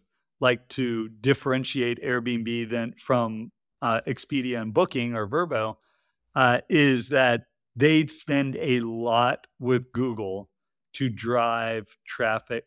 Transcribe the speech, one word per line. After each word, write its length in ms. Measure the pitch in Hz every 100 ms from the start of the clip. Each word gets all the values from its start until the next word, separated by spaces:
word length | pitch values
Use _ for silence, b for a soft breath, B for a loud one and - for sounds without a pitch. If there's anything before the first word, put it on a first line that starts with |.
| _ _ _ _
like 280 | 127 123 -
to 400 | - 123 113 110
differentiate 920 | 110 127 135 135 131 127 135 120 123
Airbnb 640 | 143 123 120 117 113 117 110
than 240 | 117 117 -
from, 540 | - 123 113 110 117 - _ _
uh, 200 | 120 113 143
Expedia 540 | 127 - 139 123 117
and 120 | 110
Booking 400 | 127 180 131 120
or 140 | 117 101
Vrbo, 500 | 151 175 117 110 - _ _ _ _ _ 139
uh, 260 | 123 123 -
is 400 | 156 143 123 120
that 360 | 139 123 120 - _ _ 117
they 300 | 151 156 151
spend 480 | - - 143 135 -
a 200 | 151 123
lot 640 | 113 113 117 117 123 - _ -
with 320 | 127 127 127
Google 580 | 123 127 113 98 98 98 _ _ _ _
to 160 | - 135
drive 880 | 98 117 123 117 117 113 113 101 _ -
traffic, 600 | - 113 110 - 117